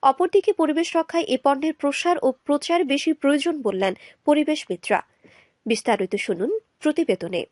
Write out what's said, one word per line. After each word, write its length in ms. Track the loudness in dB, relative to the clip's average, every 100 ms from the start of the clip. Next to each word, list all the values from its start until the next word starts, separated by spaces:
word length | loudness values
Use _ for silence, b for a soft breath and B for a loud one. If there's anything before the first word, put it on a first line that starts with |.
অপরদিকে 480 | 2 2 2 4 2
পরিবেশ 340 | 0 0 0 0 -2
রক্ষায় 300 | 0 -2 -2
এ 40 | 0
পণ্যের 300 | 0 0 -2 -2
প্রসার 340 | -4 -2 -2 0 0
ও 20 | -2
প্রচার 360 | -2 -2 2 0 2
বেশি 260 | 0 0
প্রয়োজন 420 | 0 2 2 0 -2
বললেন 320 | -4 -2 -2 -4 B B 2
পরিবেশবিদরা। 760 | 2 2 -2 -4 -10 -2 -2 -2 b b b b b -4
বিস্তারিত 480 | -2 0 0 0 -4 -4
শুনুন 260 | -4 -2 -4 _ _
প্রতিবেদনে। 640 | -2 0 -2 -2 -2 -6 -8